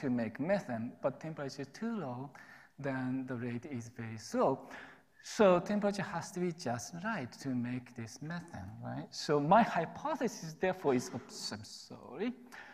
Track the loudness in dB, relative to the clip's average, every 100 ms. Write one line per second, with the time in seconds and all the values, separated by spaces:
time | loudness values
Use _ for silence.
0 | 0 2 0 -2 2 2 0 -4 -4 -2
1 | -2 -2 -8 -6 -6 -6 -10 -6 -4 -2
2 | -4 -6 -8 -12 -20 -20 -20 -8 -4 -2
3 | 0 -2 -2 -4 -2 -4 -4 -8 -8 -8
4 | -8 -8 -4 2 4 2 -4 -14 -14 -20
5 | _ _ -8 8 8 8 6 2 2 0
6 | -2 -4 -6 -2 -2 0 -2 -2 -4 -6
7 | -4 -4 -4 -6 -2 0 0 -4 -6 -10
8 | -10 -8 -6 -6 -8 -10 -10 -10 -8 -6
9 | -8 -8 2 4 8 8 8 4 -2 -2
10 | -4 0 0 -2 -10 0 0 2 4 4
11 | 2 -6 -8 -8 -6 -6 -10 -14 -14 -16
12 | -12 -4 -4 -4 -12 -18 -18